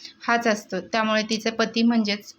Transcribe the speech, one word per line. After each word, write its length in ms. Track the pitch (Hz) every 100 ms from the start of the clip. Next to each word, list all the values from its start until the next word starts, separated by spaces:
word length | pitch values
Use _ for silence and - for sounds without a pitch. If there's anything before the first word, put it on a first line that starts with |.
| - - -
हाच 200 | 233 233
असतो. 340 | 220 - 185
त्यामुळे 400 | 185 233 220 214 214
तिचे 200 | 226 226
पती 320 | 226 220 226
म्हणजेच 520 | 233 233 208 208 -